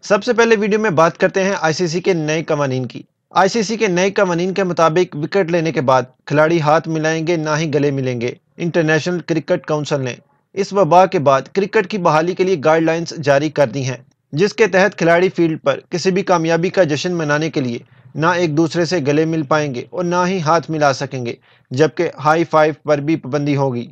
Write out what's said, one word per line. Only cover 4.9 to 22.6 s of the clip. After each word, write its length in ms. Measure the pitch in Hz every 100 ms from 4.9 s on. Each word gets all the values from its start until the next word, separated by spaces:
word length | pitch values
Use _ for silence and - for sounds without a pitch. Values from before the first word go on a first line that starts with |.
| 156 180 147
विकेट 340 | 147 202 170
लेने 200 | 170 160
के 80 | 156
बाद 240 | 131 131 123 _ -
खिलाड़ी 300 | 147 156 170
हाथ 280 | 151 160 160
मिलाएंगे, 480 | 160 156 160 160 170
ना 200 | 156 151
ही 100 | 165
गले 220 | 147 139
मिलेंगे। 460 | 139 127 123 120 - _ -
इंटरनेशनल 600 | 170 175 156 156 160 180
क्रिकेट 440 | - 165 - 180 -
काउंसिल 340 | 151 143 147
ने 160 | 131 - _ _ _
इस 180 | 185 190
वबा 320 | 190 170 175 190
के 120 | 185
बाद 280 | 139 135 131
क्रिकेट 380 | - 196 220 190
की 120 | 214
बहाली 340 | 175 151 170
के 100 | 185
लिए 120 | 185 185
गाइडलाइंस 540 | 139 160 160 165 170 120
जारी 300 | 147 139 151
कर 160 | 147 139
दी 140 | 139
हैं, 160 | 131 123 _ _ _
जिसके 340 | 139 202 - 220
तहत 260 | 185 196
खिलाड़ी 340 | - 165 170 185
फील्ड 280 | 180 170 156
पर 220 | - 131 _
किसी 180 | 175 185
भी 120 | 185
कामयाबी 480 | 190 180 160 165 180
का 140 | 196 170
जश्न 260 | 147 180
मनाने 360 | 175 156 147 160
के 100 | 151
लिए 240 | 127 120 - _ - 143
ना 180 | 160 175
एक 180 | 175
दूसरे 320 | 147 165 170 165
से 140 | 180
गले 240 | 135 147 160
मिल 160 | 160
पाएंगे 420 | 139 156 147 120 -
और 120 | -
ना 200 | 180 175
ही 140 | 180 190
हाथ 300 | 151 165 151
मिला 220 | 160 147
सकेंगे, 420 | 131 139 135 120 - _ _ _
जबकि 380 | 127 156 - 165 -
हाई 260 | 147 160 165
फाइव 300 | 156